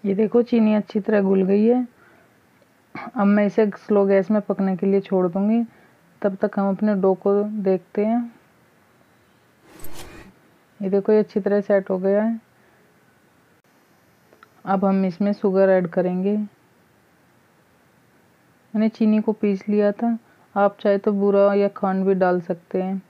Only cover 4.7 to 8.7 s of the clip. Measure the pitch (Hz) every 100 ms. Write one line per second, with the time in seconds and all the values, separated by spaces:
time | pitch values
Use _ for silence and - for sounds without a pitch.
4.7 | 185 196 196 196 190 180 185 202 233 233
5.7 | - _ _ _ _ 202 190 208 202 196
6.7 | 190 214 202 190 185 202 202 208 214 190
7.7 | 185 - - 208 233 233 - _ _ _